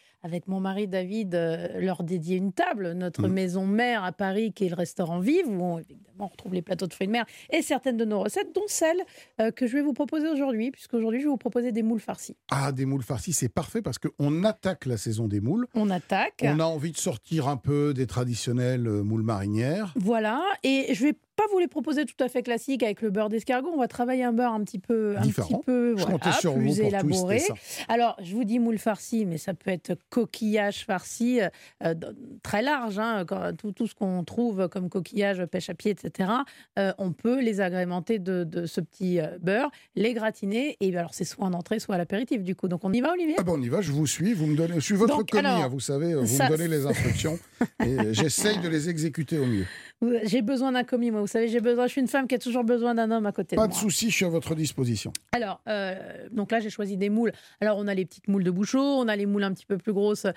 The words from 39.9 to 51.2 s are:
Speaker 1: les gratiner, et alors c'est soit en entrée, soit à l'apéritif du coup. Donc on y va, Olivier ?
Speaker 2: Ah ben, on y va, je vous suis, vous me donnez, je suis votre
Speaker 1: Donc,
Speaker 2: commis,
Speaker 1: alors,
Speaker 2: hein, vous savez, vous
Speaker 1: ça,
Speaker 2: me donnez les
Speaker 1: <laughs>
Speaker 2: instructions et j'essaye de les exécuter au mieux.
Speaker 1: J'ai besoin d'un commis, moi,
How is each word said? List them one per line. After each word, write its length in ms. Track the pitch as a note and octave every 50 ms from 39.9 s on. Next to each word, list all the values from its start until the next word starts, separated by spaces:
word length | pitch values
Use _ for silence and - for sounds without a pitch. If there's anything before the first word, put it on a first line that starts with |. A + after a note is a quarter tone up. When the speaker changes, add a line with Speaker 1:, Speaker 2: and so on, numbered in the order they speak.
| -
Speaker 1:
les 180 | - G3+ A#3 B3
gratiner, 640 | A3 G#3+ A3 G#3+ - - G3 G3+ A#3 C#4 D4+ - -
et 160 | G3+ F#3+ F3
alors 180 | F3 E3+ D#3+ -
c'est 100 | - F#3
soit 200 | - - - G3+
en 80 | F#3 F3+
entrée, 260 | F3 F3 - G#3+ A3
soit 160 | - - G3+
à 20 | F3
l'apéritif 460 | E3+ - G3 G3+ C4 - D4+ A3 F#3
du 120 | F3+ F#3
coup. 120 | - - F#3
Donc 160 | F3 D#3+ -
on 100 | F#3+ F#3+
y 80 | A#3+
va, 120 | B3 D#4 F4+
Olivier ? 220 | F4+ E4+ D#4 D#4+ F#4+
Speaker 2:
Ah 40 | F#3
ben, 100 | F3 E3+
on 60 | C#3+
y 80 | B2 A#2+
va, 120 | C#3 G3+
je 100 | G3 D#3
vous 140 | C#3 D3 D#3
suis, 280 | C3 - - D#3+ G#3+ A#3+
vous 120 | E3+ D#3 D3+
me 80 | D3+
donnez, 200 | D3 E3 E3 F3
je 40 | E3
suis 140 | - - G#3
votre 220 | F#3 A3+ A3+ D4 D4
Speaker 1:
Donc, 120 | G#3+ -
Speaker 2:
commis, 160 | - G#3+ D4 C#4
Speaker 1:
alors, 160 | B3 F3 C#3+
Speaker 2:
hein, 40 | B2+
vous 100 | B2+ C3+
savez, 340 | - - C#3 C#3 D#3+ E3+ E3
vous 120 | C#3 B2 G#2+
Speaker 1:
ça, 180 | B2 C#3 D#3+
Speaker 2:
me 40 | D3 D#3 D#3
donnez 100 | E3+ E3
les 180 | D#3+ D3 C3+
Speaker 1:
<laughs> 60 | C#3+
Speaker 2:
instructions 480 | - - - B2 - - - D#3+ D#3+ E3+ - - _ - A#3+ - - - -
et 300 | A#2+ C3+ B2 G#2+ G#2+ A2+
j'essaye 460 | A2+ D#3+ D3+ - - G3+ G#3 G#3 F#3
de 80 | F3 E3
les 200 | D#3+ D3+ D3 F3
exécuter 500 | F3 D#3 D#3 E3 - - D3 - E3 D3+
au 60 | C3+
mieux. 200 | B2 A2+ G2 F#2 F2 - - - - - - A3+ A#3+ A#3+ A3+ G#3
Speaker 1:
J'ai 180 | G#3+ F#3 C4
besoin 300 | G#3+ G#3 C#4 A#3+ C4 C4+
d'un 120 | B3 B3 B3
commis, 280 | B3 B3+ A#3+ A#3+ A#3+
moi, 100 | A3 G#3+